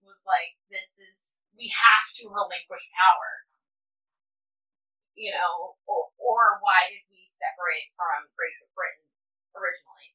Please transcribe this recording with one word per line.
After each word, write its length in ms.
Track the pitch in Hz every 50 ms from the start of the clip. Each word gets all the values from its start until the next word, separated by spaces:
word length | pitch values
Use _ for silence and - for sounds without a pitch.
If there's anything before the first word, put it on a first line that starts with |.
| 196
was 160 | 196 196 - - 196
like, 240 | 185 180 170 - _ _ _ _
"This 320 | 202 180 - - _ -
is, 320 | 196 190 _ - - - - _ _ _ _ 214
we 160 | 240 226 214
have 400 | 220 226 226 220 - - - - 240
to 80 | 240 208
relinquish 560 | 196 - - - 180 180 - _ 185 - - - _
power." 560 | - 185 185 - - - - - - - _ _ _ _ _ _ _ _ _ _ _ _ _ _ _ _ _ _ _ _ _ _ _ _ _ _ _ _ _ _ _ _ _ _ -
You 160 | 427 - 403
know, 480 | - - - - - - - - _ _ -
or, 240 | - - - - _ _
or 400 | - 240 220 226 226 208 - -
why 320 | 214 208 - - - - 208
did 160 | - _ _
we 160 | 202 _ _
separate 640 | _ - - - - - - 175 - - - - _ _ -
from 320 | 180 165 - 147 - _ _ -
Great 160 | - - - - _ _ _ -
Britain 320 | 180 - - _ _ _ _ _ _ _ _ _ _ _ _ -
originally? 560 | 571 - - - _ _ - _ - - _